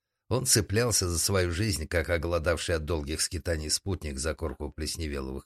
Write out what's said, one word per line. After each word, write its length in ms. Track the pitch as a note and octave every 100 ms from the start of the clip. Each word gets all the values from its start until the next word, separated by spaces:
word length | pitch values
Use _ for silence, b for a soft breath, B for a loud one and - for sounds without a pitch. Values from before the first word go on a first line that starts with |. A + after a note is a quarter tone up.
| _ _ -
Он 180 | A#2+ C3
цеплялся 640 | A2+ E2+ G#2 B2 - F2+
за 80 | E2+
свою 320 | - G2 F2
жизнь, 360 | E2+ A2+ D#2+ D2+
как 220 | E2+ D#2
оголодавший 680 | E2+ E2 E2+ D#2+ D#2+ - E2
от 100 | D2+
долгих 340 | D#2+ C#2+ D#2
скитаний 500 | - F2 F2+ D#2+ D2+
спутник 480 | - G2 F2+ D2+ C#2
за 160 | D#2
корку 380 | D2 D#2+ C#2+ D2
плесневелого 720 | - D2+ - D#2 C#2 C2 C2+